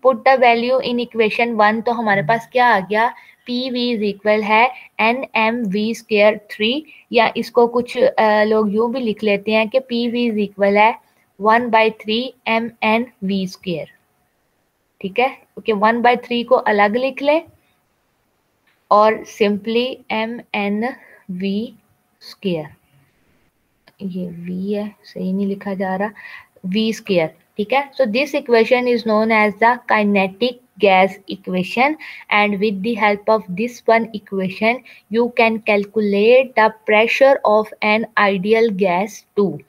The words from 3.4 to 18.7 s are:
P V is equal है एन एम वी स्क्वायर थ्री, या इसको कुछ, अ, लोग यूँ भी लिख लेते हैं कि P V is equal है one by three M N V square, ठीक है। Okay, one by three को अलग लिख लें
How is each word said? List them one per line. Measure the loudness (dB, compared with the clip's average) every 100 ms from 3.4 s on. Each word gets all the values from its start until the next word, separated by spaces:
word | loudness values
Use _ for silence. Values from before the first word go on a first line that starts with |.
| -8
P | -6 -4
V | -4 -2 -2
is | -4
equal | -4 0 0
है | 2 2 2 0 -20 _
एन | -2 -2 -4 -2
एम | -2 -2 -4
वी | -2 -4 -6
स्क्वायर | -4 2 4 2 _
थ्री, | -4 -2 -2 -6 -20 _
या | 0 0 0
इसको | -2 2 2
कुछ, | 0 -4 0
अ, | 0 2 2 4
लोग | 2 2 0 0
यूँ | -2
भी | -2
लिख | -4 -4
लेते | -2 -2 0
हैं | -2 0
कि | -2
P | -2 -4 -2
V | -2 -2
is | -2
equal | -4 -2 0 4
है | 2 2 _ _ _ _
one | 2 2 2
by | 2 2 -2
three | -6 -4 -4 -10 -4
M | -4 -4 -6
N | -2 -2 -2 _
V | -6 -4 -4
square, | -8 -8 -8 -8 _ _ _ _ _ _ _ _ _ _ _
ठीक | -8 -2
है। | -4 -4 _ -14
Okay, | -4
one | 0 0 2
by | 2 0
three | -2 -6 0
को | 0
अलग | 2 2 2 0
लिख | -4 -2
लें | 0 0 -2 _ _ _ _ _ _ _ _ _ _ _ _